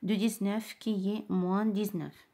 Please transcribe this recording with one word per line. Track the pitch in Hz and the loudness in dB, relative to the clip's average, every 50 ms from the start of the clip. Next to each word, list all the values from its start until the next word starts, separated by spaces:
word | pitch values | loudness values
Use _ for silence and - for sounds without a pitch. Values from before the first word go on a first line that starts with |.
| - | 0
de | 180 220 | 0 0
dix-neuf | 196 202 226 214 - 196 196 202 220 220 - - - | 2 2 2 0 2 -2 0 0 -2 -4 -6 -12 -8
qui | - 226 220 196 185 196 208 | -4 -2 -2 0 0 -2 -2
est | 214 - - | -2 -4 -2
moins | 190 190 180 180 185 196 214 | 0 0 2 2 2 2 2
dix-neuf. | 220 202 196 214 196 190 175 147 147 - - - _ | 2 2 2 0 0 -2 -4 -6 -6 -10 -14 -20 _